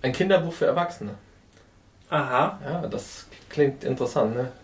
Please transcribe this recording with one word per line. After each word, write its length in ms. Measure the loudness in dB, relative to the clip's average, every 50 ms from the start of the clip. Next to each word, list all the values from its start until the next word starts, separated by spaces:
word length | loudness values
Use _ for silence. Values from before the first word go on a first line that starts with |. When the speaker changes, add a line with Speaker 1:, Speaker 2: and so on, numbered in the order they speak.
Speaker 1:
ein 120 | -2 -2 0
Kinderbuch 400 | 2 2 4 6 4 4 2 -2
für 120 | 0 2
Erwachsene. 480 | 2 4 2 0 -2 -4 -8 -10 -10 -12 -12 -18 _ -20 -20 _ _ -20 -20 -20 _ _ -20 _ -20 _ _ -10 -2
Speaker 2:
Aha. 500 | -2 -2 0 2 2 2 2 2 0 -6 -8
Speaker 1:
Ja, 220 | -6 -4 -4 -4 -4
das 400 | -6 -6 -8 -8 -14 -16 -18 -20 -20 -20 -20 -12
klingt 340 | 2 2 2 2 2 0 -4
interessant, 520 | -4 -2 0 -2 -2 2 2 2 2 2
ne? 160 | -2 -4 -4 -6 -14